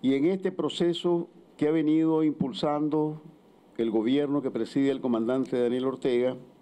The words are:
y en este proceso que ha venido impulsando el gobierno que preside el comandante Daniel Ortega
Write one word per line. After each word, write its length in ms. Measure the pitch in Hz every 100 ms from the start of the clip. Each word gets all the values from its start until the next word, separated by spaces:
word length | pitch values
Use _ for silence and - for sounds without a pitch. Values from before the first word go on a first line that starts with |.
y 120 | 127
en 120 | 135 151
este 260 | 190 190
proceso 720 | 185 151 - 175 170 175 170 170 - - -
que 100 | 151
ha 60 |
venido 500 | 160 151 156 160 160
impulsando 960 | 156 147 131 120 156 147 151 151 151 156 - - - - - -
el 140 | 117
gobierno 500 | 110 110 139 143 143
que 120 | 131
preside 400 | 113 113 143 139
el 80 | 131
comandante 600 | 127 117 113 131 131 127
Daniel 260 | 120 127 131
Ortega 500 | 131 139 120 123 127 - -